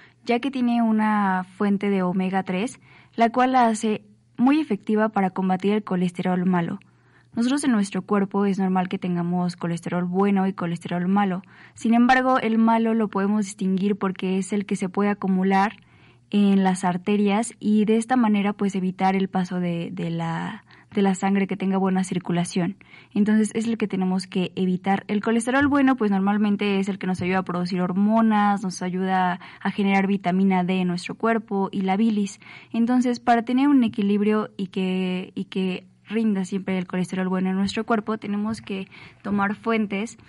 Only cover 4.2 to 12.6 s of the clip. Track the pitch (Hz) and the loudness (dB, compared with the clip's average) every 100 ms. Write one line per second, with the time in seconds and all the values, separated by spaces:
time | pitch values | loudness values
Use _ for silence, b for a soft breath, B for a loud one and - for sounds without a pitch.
4.2 | _ - 247 302 302 202 - 214 220 202 | _ 2 4 4 2 -4 0 0 2 0
5.2 | 185 - 190 185 196 214 - 185 180 175 | -2 0 -2 0 0 0 0 -2 -2 -2
6.2 | 185 180 180 180 165 196 b b b b | -2 0 2 0 -2 -6 b b b b
7.2 | b - 240 285 294 220 196 185 - 208 | b -2 0 0 2 0 0 -4 -2 0
8.2 | 196 196 202 190 190 185 180 190 180 175 | 0 0 0 0 0 0 -2 -4 -4 -4
9.2 | 175 180 180 175 170 170 170 180 180 180 | -2 -2 -2 -4 -6 -6 -4 -4 -2 0
10.2 | 202 196 190 190 170 170 - 175 180 196 | 2 2 0 -2 -4 -6 -6 -4 0 0
11.2 | 202 180 - B B B 226 233 240 254 | 0 -4 -8 B B B 2 4 4 4
12.2 | 254 254 226 226 | 4 2 2 2